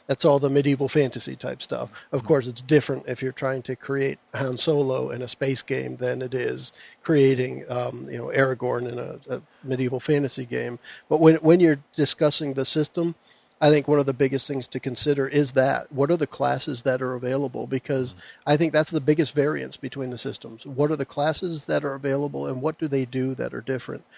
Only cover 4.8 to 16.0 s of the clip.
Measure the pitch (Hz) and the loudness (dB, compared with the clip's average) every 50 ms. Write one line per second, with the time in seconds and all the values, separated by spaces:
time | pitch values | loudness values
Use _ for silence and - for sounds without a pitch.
4.8 | 143 131 131 131 127 135 135 117 127 120 - - 135 135 135 127 - - 135 131 | 2 2 0 -2 -4 -4 -6 -8 -8 -10 -8 -4 -2 -2 -2 -2 -2 -4 -4 -4
5.8 | 131 127 127 120 127 123 127 127 131 127 127 127 123 123 127 127 131 - - - | -4 -6 -6 -4 -4 -4 -4 -4 -4 -4 -4 -4 -2 -4 -4 -6 -8 -12 -14 -16
6.8 | - - - _ - - 165 147 135 135 135 123 127 127 131 131 - - 127 123 | -20 -20 -20 _ -2 2 6 6 8 8 6 4 0 -2 -4 -8 -8 -6 -4 -4
7.8 | 123 123 120 120 131 139 143 120 120 135 - 135 135 131 131 123 127 127 123 120 | -4 -4 -6 -10 -12 -12 -10 -10 -8 -2 2 2 4 2 2 0 -2 -2 -2 -2
8.8 | 123 123 120 120 123 - - - - - 131 - - _ _ _ - 135 131 123 | -4 -6 -6 -8 -8 -10 -12 -12 -10 -8 -8 -8 -10 _ _ _ -8 -4 -2 -2
9.8 | 131 123 123 127 - - 151 143 143 131 - - 127 120 127 123 120 120 120 117 | -2 -2 -2 -2 0 2 2 2 2 0 -4 -6 -8 -6 -6 -6 -4 -6 -8 -12
10.8 | - - - - - - 151 156 165 160 160 156 156 156 170 185 180 160 151 139 | -14 -18 -20 -14 -4 0 4 6 8 8 8 8 8 6 6 8 8 6 4 2
11.8 | - _ _ - 151 127 - - 165 151 143 - 160 143 135 135 135 - - 156 | -2 _ _ -2 -2 -2 0 2 2 2 2 0 -4 -4 -4 -4 -2 -2 0 -2
12.8 | 151 - - - 170 170 165 _ _ _ _ _ _ _ _ - 160 147 151 147 | -2 -2 -2 -4 -4 -4 -4 _ _ _ _ _ _ _ _ 2 4 4 4 4
13.8 | 139 - 147 147 143 135 135 123 139 135 135 131 - - 135 135 123 - - 131 | 4 4 2 2 2 2 2 2 2 0 0 -2 -4 -4 -6 -6 -8 -8 -8 -8
14.8 | - 139 123 - - 151 143 139 135 135 143 147 147 127 131 135 131 139 135 123 | -6 -6 -6 -4 -2 0 0 0 0 0 2 2 2 2 2 2 2 4 2 0
15.8 | - - 151 131 | -4 -4 -2 0